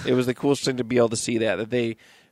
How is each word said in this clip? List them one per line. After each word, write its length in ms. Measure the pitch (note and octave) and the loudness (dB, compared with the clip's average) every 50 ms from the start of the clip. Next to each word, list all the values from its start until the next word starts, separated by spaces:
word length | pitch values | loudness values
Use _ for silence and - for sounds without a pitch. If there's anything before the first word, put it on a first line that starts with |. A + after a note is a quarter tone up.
| - - | -2 0
It 60 | B2+ | 2
was 120 | B2+ B2+ | 2 2
the 80 | A#2+ B2 | 0 -2
coolest 300 | - - C#3+ C#3+ B2+ - | 0 0 0 0 2 0
thing 120 | - C3 B2 | -2 -2 -2
to 60 | B2 | -2
be 140 | A2 B2 B2 | 0 2 4
able 120 | A#2 A2+ | 4 4
to 60 | A2 A#2 | 2 -2
see 200 | - - A#2+ A2+ | -4 -2 -2 0
that, 160 | A2 A2 G2 F2+ | 0 0 0 -2
that 120 | A2 A2 | -2 -2
they 280 | A#2+ B2 A#2+ A#2 A2+ - _ - - _ _ _ | -2 -2 -2 -2 -4 -8 _ -20 -20 _ _ _